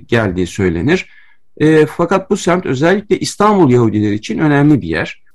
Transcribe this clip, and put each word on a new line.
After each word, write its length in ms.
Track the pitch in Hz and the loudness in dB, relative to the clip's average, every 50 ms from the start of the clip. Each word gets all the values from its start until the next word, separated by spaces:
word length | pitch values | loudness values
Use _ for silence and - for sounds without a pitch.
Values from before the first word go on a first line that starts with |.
| 110 - | -6 -2
geldiği 400 | - 117 110 101 87 90 92 85 | -2 0 0 0 -2 -4 -4 -6
söylenir. 640 | - - 101 92 82 82 87 131 170 185 - - - - - - - - - - - - | -4 -2 -2 -2 0 0 0 0 -2 -2 -4 -8 -18 -20 -20 -20 -20 -20 -20 -20 -6 -2
E, 280 | 147 156 160 156 156 | 0 2 4 4 2
fakat 440 | 151 - - 170 170 196 190 175 - | 0 0 -4 -2 0 0 -2 -2 -2
bu 80 | 202 196 | -6 -4
semt 280 | - 185 170 180 180 | -2 -2 -2 -2 -2
özellikle 540 | - 139 127 147 165 190 208 202 - 185 - | -4 -4 0 0 0 0 0 0 -2 -4 -4
İstanbul 520 | - - - - 208 214 208 196 175 135 | -4 -8 -4 0 0 2 4 4 4 4
Yahudileri 420 | 123 123 120 110 101 104 104 107 101 | 4 4 2 2 0 0 -2 -2 -2
için 260 | 107 - - - - | -4 -6 -8 -4 -2
önemli 420 | 160 151 147 143 143 151 151 120 | 0 0 2 2 4 4 2 2
bir 60 | 87 80 | 0 -4
yer. 360 | 80 78 151 - - - - - _ | -4 -4 -4 -6 -10 -18 -20 -20 _